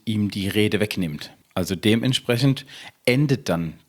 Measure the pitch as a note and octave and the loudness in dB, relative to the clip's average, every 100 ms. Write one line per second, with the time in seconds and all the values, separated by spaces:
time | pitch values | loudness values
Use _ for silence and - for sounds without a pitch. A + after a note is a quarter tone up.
0 | - G#2+ G#2 G2+ G2 G2+ G#2+ G2+ G#2 - | -4 -2 -2 -2 -2 0 2 2 0 -2
1 | E2+ D2+ - - _ - F2+ F#2 G#2+ A#2 | -4 -6 -12 -20 _ -6 -4 0 2 4
2 | B2 B2+ - A#2+ C3+ C3 - - - - | 2 -2 -2 2 2 0 -4 -18 -20 -4
3 | - B2 D3+ C3+ - E2+ E2 - | 0 2 2 0 0 -2 -2 -10